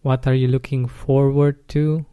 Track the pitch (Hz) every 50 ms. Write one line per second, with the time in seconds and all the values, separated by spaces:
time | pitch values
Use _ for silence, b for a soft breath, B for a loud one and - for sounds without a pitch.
0 | _ 139 131 127 - 131 131 131 127 123 127 131 123 - 139 131 127 123 - -
1 | - - 135 135 139 139 139 143 143 143 143 - _ _ - 147 151 151 151 165
2 | 147 -